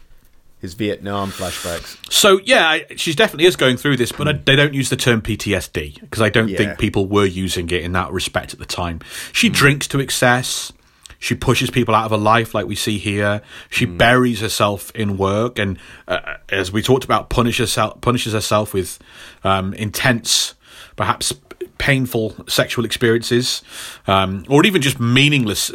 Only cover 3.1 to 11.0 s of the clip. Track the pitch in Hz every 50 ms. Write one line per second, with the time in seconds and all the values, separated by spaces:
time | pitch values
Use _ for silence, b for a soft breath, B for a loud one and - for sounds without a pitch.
3.1 | 151 180 220 202 - 143 165 180 180 - 151 131 127 123 - 147 139 123 120 -
4.1 | - - 143 147 147 - - 139 135 147 143 139 135 139 127 - 135 123 - 131
5.1 | 117 110 - 110 104 95 - 104 98 90 - - - 87 76 73 - - - -
6.1 | - 107 110 107 - 120 113 104 95 87 101 101 76 - 113 101 - 107 98 95
7.1 | 104 104 101 95 87 92 95 90 - 95 85 82 90 87 80 87 92 90 92 67
8.1 | 90 90 - - - 90 - - - - - - - - 90 85 85 82 B B
9.1 | B B B B B - 233 220 - - 139 139 147 143 - - - 139 135 -
10.1 | - - 131 123 123 127 127 - - - - - - B B B B B